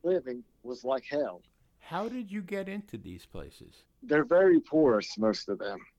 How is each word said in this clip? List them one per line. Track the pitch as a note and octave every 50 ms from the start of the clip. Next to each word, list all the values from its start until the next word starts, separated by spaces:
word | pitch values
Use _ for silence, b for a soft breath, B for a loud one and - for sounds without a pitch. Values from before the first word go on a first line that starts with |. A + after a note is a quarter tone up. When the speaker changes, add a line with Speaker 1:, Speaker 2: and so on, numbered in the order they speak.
| _
Speaker 1:
they're | E3+ F#3
living | F3+ B2+ B2+ B2 B2 A#2+ _ _ _ _
was | B2 B2+ A#2+ -
like | B2 C3+ C3 -
hell. | - C#3+ D3 D3 A2 F2+ F2 _ _ _ _ _ _ _ _
Speaker 2:
How | _ - D#3 F3 G#3 A#3
did | A#3+ B3+ A#3+ G3 F#3+
you | G#3+
get | G3 F3 G3+ G3 F#3+
into | F#3 G3 G#3 G3+ _ -
these | A2 F#2+ F2 F2+ F2 -
places? | _ _ F#2 C#2+ C#2+ - - - - _ _ _ _ _ _ -
Speaker 1:
They're | A#3+ D3+ D3+ D3
very | A#3+ E3 F3+ F#3+ F#3+ F3 D#3+
porous, | D#3 - D3 D#3+ D#3 C3+ A#2 G#2 G2 - - -
most | A2 A2 G#2 - - -
of | G2+ F#2
them. | G2+ G2+ G2+ F#2 - - _